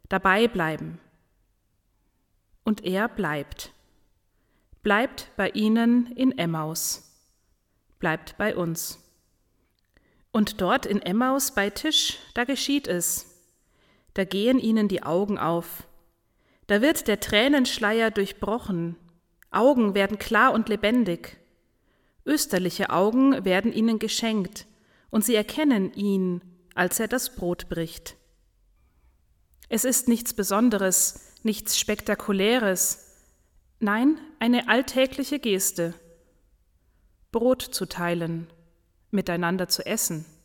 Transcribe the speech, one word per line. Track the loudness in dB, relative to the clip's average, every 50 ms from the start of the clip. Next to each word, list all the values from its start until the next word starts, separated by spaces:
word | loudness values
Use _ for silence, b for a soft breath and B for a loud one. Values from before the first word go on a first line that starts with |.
| b -4
dabei | -4 0 2 4 4 4 4
bleiben. | 2 2 0 -2 -2 -2 -4 -8 -10 -12 -14 _ _ _ _ _ _ _ _ _ _ _ _ _ _ _ _ _ _ _ _ _ _ _ _ _ _ _ _ _ _ _ _ -4
Und | -4 -4 -2 -2
er | -4 -2 -2 -2 -2
bleibt. | -4 -4 -4 -4 -4 -4 -8 -10 -12 -16 -16 -18 _ _ _ _ _ _ _ _ _ _ _ _ _ _ _ _ _ _ _ _ -16 _
Bleibt | 0 2 2 2 2 0 -4 -8 -16 -12 -6
bei | -4 -4 -2
ihnen | 0 0 2 2 4 4 4 4 4 4 2 0
in | -2 0 0 0 2
Emmaus. | 0 -2 -2 -2 -4 -4 -6 -6 -6 -6 -6 -6 -8 -12 _ _ _ _ _ _ _ _ _ _ _ _ _ _ _ _ _ _ -6
Bleibt | -4 -4 -4 -4 -6 -12 -8
bei | -4 -4 -2 -2
uns. | -2 -4 -4 -4 -6 -8 -10 -12 -14 _ _ _ _ _ _ _ _ _ _ _ _ _ _ _ _ _ _ _ _ _ _ _ _ _ _
Und | 0 0 0 0 0 -2
dort | 0 2 0 0 0
in | -2 -2 -2
Emmaus | -2 -2 0 0 0 2 0 0 -2 -2 -2
bei | -2 -2 -2
Tisch, | -2 -4 -4 0 0 0 0 -2 -6 -8 -12 -10 -4
da | -4 -2
geschieht | -2 -2 -4 -2 0 0 0 2
es. | 0 0 0 0 -4 -4 -6 -8 -12 _ _ _ _ _ _ _ _ _ _ _ _ _ _ _ _
Da | -4 -4 -4
gehen | -2 0 0 2 4 4 4
ihnen | 4 2 2 2 2 2
die | 0 -2
Augen | -2 -2 0 0 0 0 -2 -2
auf. | -2 -2 -2 -2 -4 -8 -14 -18 -18 -20 -20 -20 _ _ _ _ _ _ _ _ _ _ _ _ _
Da | 0 2 4
wird | 4 4 2 2 2 0
der | 0 0
Tränenschleier | 0 0 2 4 4 6 4 4 2 2 0 -2 0 0 2 2 2 2
durchbrochen. | 2 0 -2 -2 -2 -8 -4 -4 -4 -4 -4 -4 -4 -4 -4 -4 -6 -10 -16 -20 _ _ _ _ _ _ _ _
Augen | 0 4 4 6 6 6 4 2 4
werden | 2 2 0 0 -4
klar | -4 0 4 4 6 6
und | 4 2 0 0
lebendig. | -2 0 0 2 2 2 2 2 0 -4 -8 -16 -20 -20 _ _ _ _ _ _ _ _ _ _ _ _ _ _ _ _ -4
Österliche | -2 0 0 0 0 0 0 0 -2 -2 -2 -4 0
Augen | 2 2 2 4 4 4 6 6 4 4 2
werden | 2 2 2 2 0
ihnen | 0 0 0 0 0 0
geschenkt, | -2 -4 -4 -2 -2 -2 -2 -2 -2 -4 -8 -16 -20 b b b b b b b b b
und | b 0 2
sie | 2 2
erkennen | 2 0 0 -2 0 2 2 4 2 2 -2 -4
ihn, | -4 -2 0 0 0 0 -2 -2 -6 -8 -14 -20 _ _ _ -4
als | -2 -2 -2 0 -4
er | -4 -2
das | -4 -4 -4 -6 -8
Brot | -6 -4 -4 -4 -6 -6 -10
bricht. | -6 -6 -6 -8 -8 -14 -18 -18 -20 _ _ _ _ _ _ _ _ _ _ _ _ _ _ _ _ _ _ _ _ _ _ _ _ _ _ _ _ _ -10 -4
Es | -4 -2 0
ist | 0 0 0 2 2
nichts | 0 0 0 -6 -6
Besonderes, | -4 -2 0 2 2 2 2 2 2 0 2 2 2 0 0 -4 -8 -20 -20 -16 -6
nichts | -4 -4 -4 -4 -4 -4 -2 -2
Spektakuläres. | -2 -2 -4 -4 -2 -4 -4 -4 -2 -2 0 2 2 2 2 2 2 0 0 0 -2 -2 -4 -6 -12 -20 _ _ _ _ _ _ _ _ _ _ _ _ _ -4
Nein, | -2 0 2 4 4 2 2 2 -4 -16 -8 -2
eine | 0 2 2 2 2 2
alltägliche | 2 2 2 0 0 0 0 0 0 -6 -6 -4 -4 -4
Geste. | -2 0 0 0 0 -2 -2 -4 -4 -4 -6 -10 _ -20 -20 _ _ _ _ _ _ _ _ _ _ _ _ _ _ _ _ _ _ _ _ _ _ -6 -4
Brot | 0 2 2 2 0
zu | -2 -8 -6 -8 -8
teilen, | -6 -6 -6 -4 -2 -2 -2 -2 -4 -6 -6 -8 -12 -18 _ _ _ _ _ _ _ _ _ _ -4
miteinander | -4 -2 -2 -2 -2 -2 0 0 0 -2 -2
zu | -2 -2 -4 -2
essen. | -4 -4 -4 -4 -4 -6 -8 -10 -14 -20 _